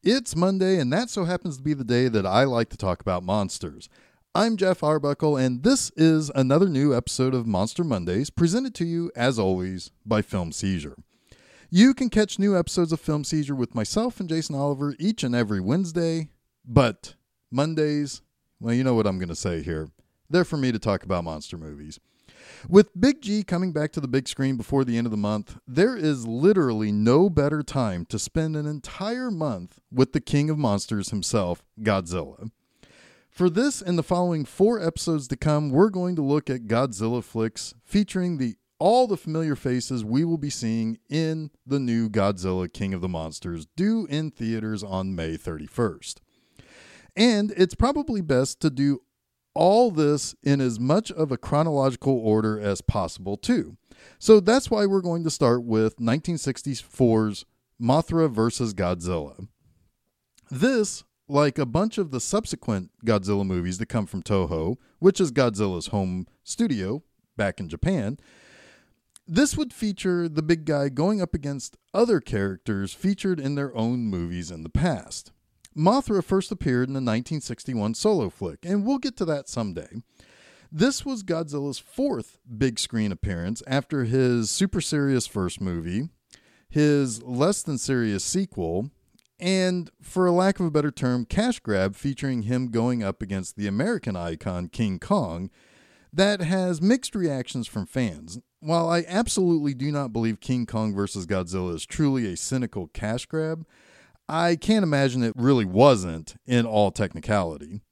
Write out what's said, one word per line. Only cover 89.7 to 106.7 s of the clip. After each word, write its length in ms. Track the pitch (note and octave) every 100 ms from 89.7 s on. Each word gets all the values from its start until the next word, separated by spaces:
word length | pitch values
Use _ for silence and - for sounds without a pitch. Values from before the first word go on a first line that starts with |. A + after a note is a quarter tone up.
| F3+ E3 _
for 240 | - F#3 F3+
a 60 |
lack 280 | F3 F#3+ G3
of 60 | F3
a 40 |
better 200 | D3+ D3
term, 340 | - B2+ B2
cash 340 | A#2 E3+ A#3+ A#3
grab 360 | - G2+ F#2+ G2+
featuring 460 | C#3 C3+ C#3 B2
him 260 | G#2+ B2+ B2+
going 340 | A2+ A#2 B2
up 200 | G2 F#2+
against 340 | G2 F#2+ F2+ -
the 100 | G2+
American 480 | G2+ E3+ G3 -
icon 540 | F#2 E2+ E2 G#2 F2+ F2
King 300 | - A2 F#2
Kong 520 | - G3+ G#2+ E2+ F#2+ _ _ _ _ _ _
that 300 | D3 G3 G#3
has 400 | E3 F#3+ F3+ E3
mixed 320 | F#3 B3+ -
reactions 520 | G#3 E3+ C3+ B2 C3 A2+
from 200 | A2 F#2
fans. 520 | C3+ A#2 D2+ D#2+ F2+ _ _
While 300 | D#3 E3+ E3
I 160 | E3+ E3
absolutely 640 | F#3 A#3+ - F3+ E3 D3
do 180 | B2+ C#3+
not 220 | D3 C3
believe 260 | A2+ A2+ G#2+
King 280 | - B2+ A#2
Kong 280 | A2 G#2+
versus 320 | G2 G2+ G2+ E2+
Godzilla 480 | F#2+ E2+ F#2 F2+
is 120 | E2 -
truly 440 | - D3 C3+ G#2+
a 60 | F2
cynical 520 | - C3+ A#2+ G#2 E2+
cash 360 | - G#2 A#2+
grab, 420 | - D#3+ D#3 D#3+ D#3+ _ _ - _ _ -
I 260 | D#3 E3+
can't 300 | E3+ - A3
imagine 400 | F3+ C#3+ C#3 B2+
it 100 | A#2 A2+
really 280 | B2 C3
wasn't 720 | G2 F#2 C#3 A#2 F2+ E2 D#2 - -
in 180 | A#2+
all 280 | A#2